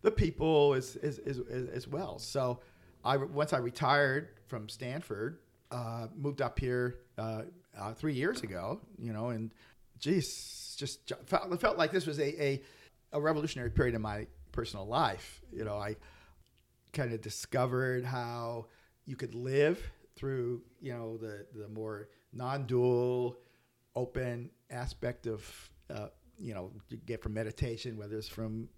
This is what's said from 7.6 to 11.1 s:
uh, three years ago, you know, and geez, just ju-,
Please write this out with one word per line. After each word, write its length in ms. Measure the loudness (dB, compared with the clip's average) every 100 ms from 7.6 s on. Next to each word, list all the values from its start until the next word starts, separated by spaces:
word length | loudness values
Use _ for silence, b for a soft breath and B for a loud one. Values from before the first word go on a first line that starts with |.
| _ -8
uh, 180 | -8
three 180 | -2 -2
years 300 | 2 0 0
ago, 380 | -4 -4 -4 -6 -10 -8
you 160 | -6
know, 160 | -2 -2
and 200 | -2 -6 B B B -20 -6
geez, 760 | 2 2 2 -6 -10 -12 -12 -8
just 280 | -8 -8
ju-, 100 | -10